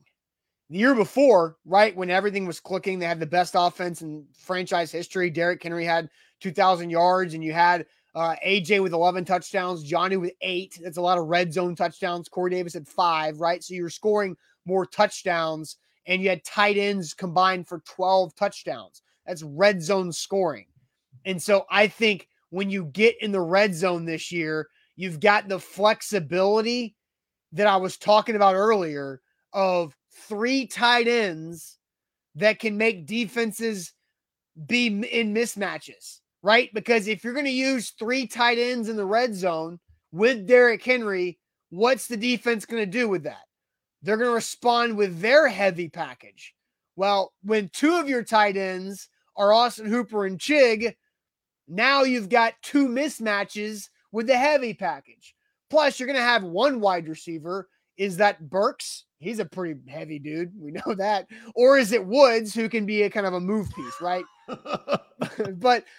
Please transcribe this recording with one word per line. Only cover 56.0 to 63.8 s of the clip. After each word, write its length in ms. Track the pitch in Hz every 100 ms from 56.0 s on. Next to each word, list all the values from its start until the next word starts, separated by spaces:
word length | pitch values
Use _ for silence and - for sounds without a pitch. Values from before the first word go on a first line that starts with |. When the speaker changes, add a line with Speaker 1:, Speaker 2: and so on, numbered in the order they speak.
| 254
Speaker 1:
gonna 140 | 269
have 240 | 240 233
one 340 | 180 175 285 247
wide 300 | 202 180 156
receiver. 600 | 156 175 165 165 190 185 _ _ -
Is 200 | 196 175
that 300 | 208 196 151
Burks? 540 | 190 240 - - - - _
He's 200 | 165 220
a 60 |
pretty 360 | 175 185 175 139 127
heavy 300 | 151 156 151
dude. 340 | 147 160 175 202
We 160 | 147
know 220 | 180 285 190
that. 300 | 202 202 180 - -
Or 240 | - 254 277
is 140 | 202
it 120 | 226
Woods, 480 | 185 262 262 226 214
who 160 | 226 220
can 160 | 226
be 180 | 202 214
a 80 | 202
kind 160 | 214 190
of 60 |
a 80 | 180
move 280 | 180 214 175
piece, 260 | -